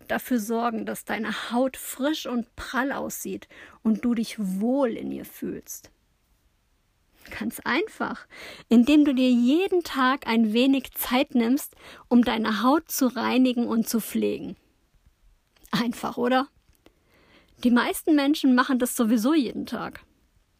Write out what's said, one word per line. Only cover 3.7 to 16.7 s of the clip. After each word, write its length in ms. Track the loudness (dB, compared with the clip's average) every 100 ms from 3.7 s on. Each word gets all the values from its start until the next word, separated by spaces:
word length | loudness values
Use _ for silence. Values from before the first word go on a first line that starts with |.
| -4
und 200 | -2 0
du 100 | 0
dich 220 | -2 -4 -6
wohl 580 | -4 -2 0 0 0 -2
in 160 | -8
ihr 120 | -10 -12
fühlst? 680 | -12 -10 -10 -12 -18 -20 _ _ _ _ _ _ _ _ _ _ _ _ _ -18 -10
Ganz 220 | -8 -6
einfach, 640 | -4 -4 -4 -6 -8 -8 -14 -20 -18 -20 2
indem 360 | 4 6 6
du 100 | 6
dir 160 | 4 4
jeden 540 | 4 4 2 2 0
Tag 420 | 0 0 0 0 0
ein 260 | 2 2
wenig 400 | 4 4 2 -2
Zeit 420 | -8 -2 0 2 0
nimmst, 400 | 2 0 -2 -16 -20 -20 2
um 160 | 4
deine 400 | 4 0 -2 0
Haut 260 | 2 2 0
zu 160 | -2 -2
reinigen 600 | 0 0 2 2 2 -2
und 200 | -2 0
zu 120 | -2
pflegen. 560 | -2 -2 -2 -4 -8 -14 _ _ _ _ _ _ _ _ _ _ -6
Einfach, 460 | -2 -2 -4 -6 -2
oder? 320 | 2 2 0 _ _